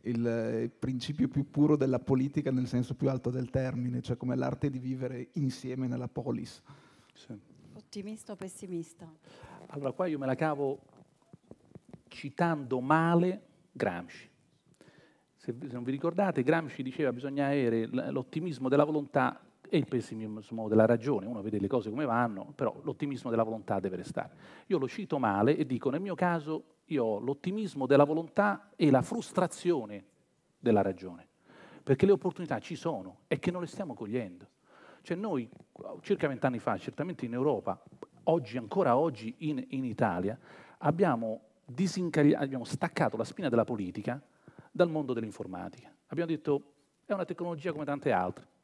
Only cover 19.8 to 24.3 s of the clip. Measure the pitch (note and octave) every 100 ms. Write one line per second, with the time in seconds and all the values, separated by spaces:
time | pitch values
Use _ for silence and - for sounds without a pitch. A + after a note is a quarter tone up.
19.8 | - B2 - A2 A2 G#2+ - A2+ G#2+ G#2+
20.8 | A2 A#2 B2 A2+ G2+ A#2 G#2 G#2 G2 C3
21.8 | G#2+ A#2 C#3+ A#2 A#2+ G2 - - A#2+ -
22.8 | - - C#3+ B2+ B2+ A2+ A2 A2+ - G2
23.8 | F#2+ F2+ - - -